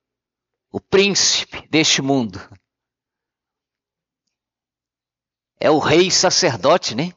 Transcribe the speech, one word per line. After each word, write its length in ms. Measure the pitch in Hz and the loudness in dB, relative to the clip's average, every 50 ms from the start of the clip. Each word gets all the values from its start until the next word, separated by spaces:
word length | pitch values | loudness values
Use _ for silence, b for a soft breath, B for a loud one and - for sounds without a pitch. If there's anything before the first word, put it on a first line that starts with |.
| _ _ _ _ _ _ _ _ _ _ _ _ _ _ | _ _ _ _ _ _ _ _ _ _ _ _ _ _
o 100 | - 101 | -14 -14
príncipe 840 | - - - 190 196 202 180 - - - - - - - - - - | -6 0 2 2 2 2 0 0 0 0 -2 -2 -4 -8 -12 -20 -8
deste 340 | - - 160 156 - - - | -2 0 0 2 2 0 -2
mundo. 400 | 139 135 139 135 117 104 90 95 - - 101 - _ _ _ _ _ _ _ _ _ _ _ _ _ _ _ _ _ _ _ _ _ _ _ _ _ _ _ _ _ _ _ _ _ _ _ _ _ _ _ _ _ _ _ _ _ _ _ _ _ _ _ _ _ _ _ _ _ _ _ - | 0 0 0 -2 -2 -4 -8 -14 -18 -20 -20 -20 _ _ _ _ _ _ _ _ _ _ _ _ _ _ _ _ _ _ _ _ _ _ _ _ _ _ _ _ _ _ _ _ _ _ _ _ _ _ _ _ _ _ _ _ _ _ _ _ _ _ _ _ _ _ _ _ _ _ _ -2
É 100 | - 123 | 0 2
o 80 | 156 | 2
rei 320 | 143 123 123 147 170 185 180 | 2 2 2 2 2 2 2
sacerdote, 840 | - - - 180 - - 185 160 117 98 85 135 170 190 - - 117 | 2 0 0 0 0 0 0 0 -2 0 0 2 2 2 0 -4 -6
né? 180 | 113 160 180 - | -6 -6 -8 -8